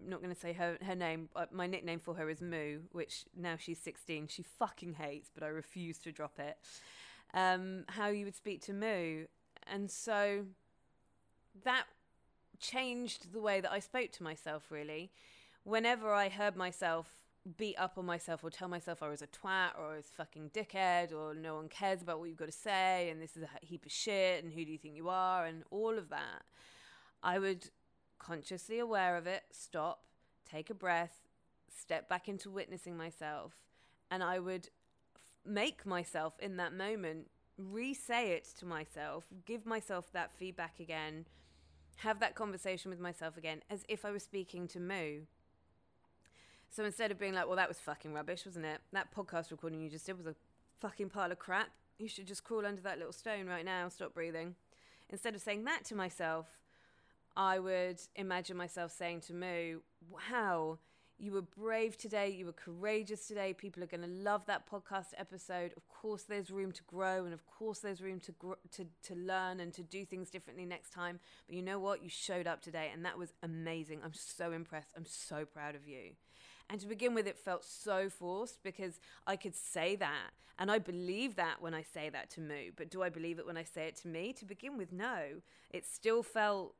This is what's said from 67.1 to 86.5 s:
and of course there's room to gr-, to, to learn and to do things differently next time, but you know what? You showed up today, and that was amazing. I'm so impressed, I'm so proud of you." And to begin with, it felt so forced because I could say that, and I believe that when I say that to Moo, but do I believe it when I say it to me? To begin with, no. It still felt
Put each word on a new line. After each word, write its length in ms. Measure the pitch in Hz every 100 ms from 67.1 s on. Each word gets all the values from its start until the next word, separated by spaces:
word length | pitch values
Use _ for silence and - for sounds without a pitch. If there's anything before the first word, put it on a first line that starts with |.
| 190
and 80 | 180
of 140 | 165 -
course 320 | - 220 208
there's 240 | 208 185
room 180 | 190 185
to 120 | -
gr-, 220 | 165 180 185 185
to, 140 | - 175 165
to 100 | -
learn 460 | 175 185 185 185 185
and 120 | 175
to 100 | 170
do 220 | 170 190
things 240 | 196 185 180
differently 380 | 185 170 127 180
next 240 | 175 -
time, 300 | - 175 175 - - -
but 100 | 175
you 60 |
know 160 | 180 196
what? 240 | 190 202
You 80 | 180
showed 360 | - - 180 170
up 140 | 165
today, 300 | - 165 156
and 100 | 160 175
that 100 | -
was 160 | 175 -
amazing. 600 | 170 165 165 165 156 156
I'm 100 | 160
so 400 | 156 - - 170
impressed, 400 | 165 165 156 151
I'm 120 | - 165
so 400 | - - 151 151
proud 280 | - 147
of 120 | 147 147
you." 300 | 131 95 - _ - - - -
And 120 | 208
to 60 | 202
begin 280 | 214 247
with, 120 | 233 202
it 120 | -
felt 260 | - 180
so 460 | - - 214 190 196
forced 520 | 190 175 185 240 -
because 380 | 196 180 185 165 - - -
I 100 | 196
could 180 | 202
say 420 | 170 - 175 165 202
that, 360 | 175 147 90 - - -
and 120 | 190
I 80 | 220
believe 560 | 196 175 180 196 262 196
that 260 | 170 147
when 100 | 165
I 100 | 160
say 280 | 156 - 151
that 180 | 147 -
to 100 | -
Moo, 300 | 156 147 95
but 180 | - 165
do 120 | 185
I 60 | 180
believe 300 | 160 165 170
it 80 | 165
when 100 | 165
I 80 |
say 220 | 165 - 160
it 100 | -
to 120 | 175
me? 260 | 165 190
To 100 | 254
begin 320 | 196 196 277 277
with, 160 | 180
no. 500 | 180 226 226 143 160 - - -
It 160 | - -
still 360 | - 220 226
felt 540 | 226 226 208